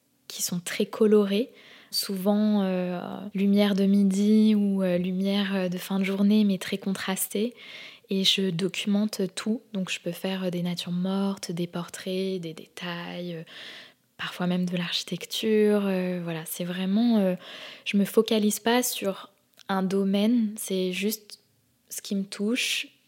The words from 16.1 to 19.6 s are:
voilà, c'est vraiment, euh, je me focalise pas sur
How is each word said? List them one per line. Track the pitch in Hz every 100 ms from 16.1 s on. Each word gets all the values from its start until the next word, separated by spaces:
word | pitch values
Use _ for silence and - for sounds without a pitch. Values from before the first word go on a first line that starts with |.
| 180
voilà, | 170 165 165
c'est | -
vraiment, | 175 180 190 202 240 220
euh, | 185 180 - - - - -
je | 202
me | 190
focalise | 233 220 220 208 -
pas | 226 247
sur | 247 - 196 190 - _ _ _